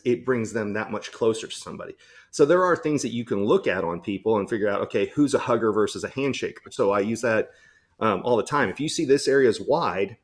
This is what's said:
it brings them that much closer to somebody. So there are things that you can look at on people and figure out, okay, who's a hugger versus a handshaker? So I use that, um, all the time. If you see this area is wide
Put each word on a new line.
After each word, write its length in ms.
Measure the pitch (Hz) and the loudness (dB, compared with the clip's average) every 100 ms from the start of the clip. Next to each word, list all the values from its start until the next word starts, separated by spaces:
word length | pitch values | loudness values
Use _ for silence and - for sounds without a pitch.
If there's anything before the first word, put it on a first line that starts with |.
| 123 | -2
it 180 | 120 123 | -2 0
brings 280 | 123 107 | -2 -2
them 200 | 110 104 | -4 -4
that 180 | 104 101 | -4 -6
much 200 | 101 - | -8 -10
closer 360 | - 117 110 - | -2 0 0 -6
to 80 | - | -12
somebody. 400 | 90 87 85 - - - _ | -12 -12 -14 -16 -20 -20 _
So 160 | - 147 | 2 4
there 180 | 180 | 6
are 120 | 180 160 | 4 2
things 260 | 156 143 | 0 -2
that 80 | 123 | -2
you 160 | 117 117 | -6 -4
can 180 | 101 | -2
look 240 | 104 190 - | 2 2 2
at 160 | 92 | -2
on 160 | 85 87 | -2 -4
people 360 | 107 95 110 110 | -6 -4 0 0
and 120 | 95 | 0
figure 200 | 113 104 | -2 0
out, 120 | 101 | -2
okay, 260 | 104 110 98 | -2 -2 -2
who's 260 | - 143 | 0 2
a 60 | 127 | 2
hugger 320 | - 117 110 | 2 0 2
versus 300 | 104 101 95 | 2 0 -2
a 60 | 98 | -8
handshaker? 600 | 135 139 120 92 - - | -4 -4 -4 -6 -8 -12
So 200 | - 110 | -2 2
I 80 | 101 | 2
use 200 | 104 113 | 0 -2
that, 280 | 120 110 - - _ _ _ _ | 0 0 -2 -8 _ _ _ _
um, 220 | 110 95 | 0 0
all 140 | 101 117 | 2 0
the 60 | |
time. 260 | - 147 107 | 2 0 0
If 100 | 87 | -2
you 80 | 147 | -4
see 160 | - | -2
this 240 | 147 139 - | 2 2 4
area 220 | 139 127 | 4 4
is 100 | 101 | 4
wide 580 | 98 151 131 90 98 113 | 0 0 0 -2 -4 -4